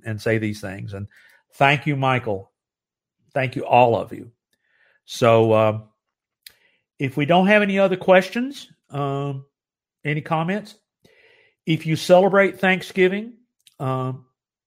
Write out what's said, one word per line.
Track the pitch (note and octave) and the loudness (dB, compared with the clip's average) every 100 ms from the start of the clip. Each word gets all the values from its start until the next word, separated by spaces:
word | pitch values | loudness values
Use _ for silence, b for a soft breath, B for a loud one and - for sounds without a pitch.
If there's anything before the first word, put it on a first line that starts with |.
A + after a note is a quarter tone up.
| A#2 | -10
and | G#2 | -6
say | A#2 A2+ | -2 -2
these | G#2+ G#2+ | -2 -6
things. | G2+ G2 A2+ | -10 -12 -14
And | G2+ G#2 b b b b - | -12 -14 b b b b 0
thank | C#3 C#3+ D#3 | 0 2 -2
you, | C3+ | -4
Michael. | C3+ B2+ A#2 G2 - _ _ _ _ _ _ _ _ | -2 -2 -4 -8 -10 _ _ _ _ _ _ _ _
Thank | C#3 C3 - | -6 -6 -6
you, | - | 0
all | B2 B2 G2+ | 4 4 2
of | G2 | -4
you. | - G#2+ _ _ _ _ _ _ _ | -12 -18 _ _ _ _ _ _ _
So, | _ - A#2+ A2+ A2+ | _ 0 4 4 4
um, | A2 A2 G#2+ - _ _ _ _ _ - b b b b _ | 4 2 -2 -10 _ _ _ _ _ -20 b b b b _
if | C3+ D3+ | -6 -2
we | C#3+ | 2
don't | F3 F#3+ | 2 4
have | G#3+ | 2
any | G3+ G3 | 2 0
other | F#3+ F#3 | 0 0
questions, | F#3+ F#3 F#3 A#3 C4 C#4 - _ _ | 4 4 4 -4 -8 -10 -20 _ _
um, | C#3+ C#3 C#3 C#3+ C3+ C#3 _ _ _ _ _ D3 | -6 -4 -4 -6 -8 -14 _ _ _ _ _ -6
any | D3+ | -6
comments, | - D#3+ E3 G#3 G#3 - _ _ b b b b b b - | -4 -4 -2 -6 -8 -20 _ _ b b b b b b -6
if | D#3 D#3+ | -4 -2
you | D#3 | -4
celebrate | - F3+ F#3+ G3 G3 - | 4 4 6 2 2 0
Thanksgiving, | F#3+ F#3 - F#3+ F#3 G3+ A#3 - _ _ _ - | -2 -2 -4 0 0 0 -8 -18 _ _ _ -8
um, | C3 C3 C3 B2+ _ _ _ _ | -6 -4 -6 -10 _ _ _ _